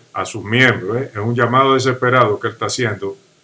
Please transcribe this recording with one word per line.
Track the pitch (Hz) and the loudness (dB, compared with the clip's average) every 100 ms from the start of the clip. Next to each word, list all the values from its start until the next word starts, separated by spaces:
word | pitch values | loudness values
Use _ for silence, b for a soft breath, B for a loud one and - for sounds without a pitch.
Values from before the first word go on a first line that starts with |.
| _ | _
a | 98 | -8
sus | 92 110 | -8 -8
miembros, | 98 120 131 107 90 117 | -2 4 4 2 -2 -4
¿eh? | 139 | -6
Es | 107 | -6
un | 107 | -4
llamado | 120 113 127 135 | 0 2 4 4
desesperado | 131 123 123 123 127 117 101 | 4 2 0 2 4 2 0
que | 113 | -4
él | |
está | 107 107 | -6 -6
haciendo, | - 117 95 98 95 _ _ | -2 -4 -4 -8 -10 _ _